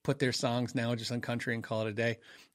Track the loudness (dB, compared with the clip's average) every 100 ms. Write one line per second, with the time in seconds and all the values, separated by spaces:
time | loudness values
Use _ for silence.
0 | -2 2 2 2 2 2 0 0 0 0
1 | -2 -4 -2 -2 -2 -4 -2 -2 0 2
2 | 2 0 -6 -20 -18